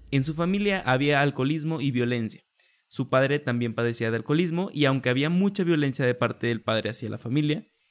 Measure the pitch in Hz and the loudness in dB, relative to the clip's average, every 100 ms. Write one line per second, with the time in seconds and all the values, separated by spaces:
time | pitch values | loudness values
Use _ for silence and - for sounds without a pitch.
0 | - 139 143 156 170 202 202 190 127 131 | -2 -2 0 -2 0 0 0 0 0 2
1 | 143 143 143 127 135 160 156 160 139 120 | 4 4 2 2 0 0 -2 -2 -2 0
2 | 120 123 110 - _ _ _ _ _ - | 0 -2 -4 -8 _ _ _ _ _ -8
3 | 131 131 135 147 131 120 117 113 117 117 | 0 2 2 0 -2 -2 -2 -2 -2 0
4 | 113 113 - 156 175 170 196 147 139 135 | -2 -2 0 0 0 -2 -2 2 2 2
5 | 127 127 151 175 202 202 170 156 143 135 | 0 0 0 2 2 2 2 2 0 0
6 | 127 123 117 - 120 113 - 110 104 - | 0 0 -2 0 -2 -2 -2 -2 -2 -6
7 | 107 110 113 143 147 147 - _ _ | -8 -8 -2 0 0 -2 -6 _ _